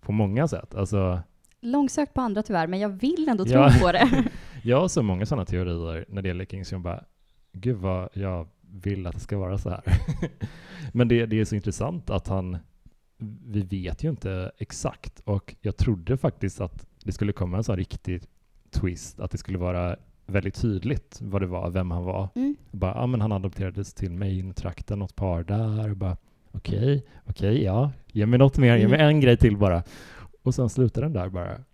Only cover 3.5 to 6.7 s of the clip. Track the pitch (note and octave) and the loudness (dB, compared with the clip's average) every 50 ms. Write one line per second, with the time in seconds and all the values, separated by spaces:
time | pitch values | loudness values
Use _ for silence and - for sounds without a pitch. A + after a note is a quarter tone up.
3.5 | B2+ C3 - C#4+ - - - F3+ E3+ - - B3+ B3 C4+ A#3 - - - - - | 6 8 10 10 8 8 8 6 4 6 4 4 6 4 2 0 -4 -8 -16 -14
4.5 | - C3+ - A#2 A#2+ C#3 F3+ F3+ - - A#2 G#2 F#2 F2+ G#2 - D#3 B2 F#2 - | -16 -8 0 2 2 4 2 2 0 0 2 2 0 0 0 -2 -2 -2 -2 -2
5.5 | F#2+ F2+ F#2 F2+ E2+ E2+ E2 E2 E2 E2 - - G2 G2 F#2+ F#2+ F2 F2 F#2+ - | -2 -2 -2 -2 -4 -4 -4 -6 -6 -8 -10 -8 -8 -6 -4 -4 -4 -4 -6 -8
6.5 | - G2 F#2 - | -10 -12 -10 -8